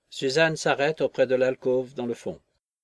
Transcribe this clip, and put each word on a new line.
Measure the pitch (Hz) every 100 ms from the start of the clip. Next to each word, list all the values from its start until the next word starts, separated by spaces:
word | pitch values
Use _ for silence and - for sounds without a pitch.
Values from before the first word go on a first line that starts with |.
| _
Suzanne | - 135 139 165 156
s'arrête | 160 131 143 156
auprès | 135 - 127
de |
l'alcôve | 127 127 131 131 127 127 135
dans | 120
le |
fond. | 113 - 80 _ _ _ _